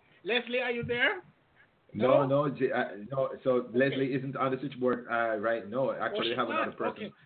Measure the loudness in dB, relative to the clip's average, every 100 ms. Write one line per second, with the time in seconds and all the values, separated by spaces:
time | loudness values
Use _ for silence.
0 | _ _ -4 -2 -2 -2 -2 -4 -2 2
1 | 2 0 -8 _ _ _ _ _ _ 0
2 | 6 6 6 2 2 0 0 0 -2 -6
3 | -6 -2 -2 0 2 2 2 2 2 2
4 | 0 0 -4 -2 -2 -2 -4 -2 0 0
5 | -2 0 0 0 0 -2 -2 -2 -2 0
6 | -4 -2 -2 -2 -2 -2 -2 -4 -6 -6
7 | -10 -14